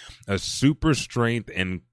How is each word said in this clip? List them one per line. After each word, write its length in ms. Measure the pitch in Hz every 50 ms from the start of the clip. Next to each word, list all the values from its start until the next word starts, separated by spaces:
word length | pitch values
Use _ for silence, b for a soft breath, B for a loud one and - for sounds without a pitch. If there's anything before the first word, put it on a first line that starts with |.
| B B B B B -
A 100 | 98 95
super 560 | - - - - 131 143 151 - - 160 143
strength 560 | - - - - 123 117 117 117 117 104 - -
and 280 | 90 92 92 92 87 - _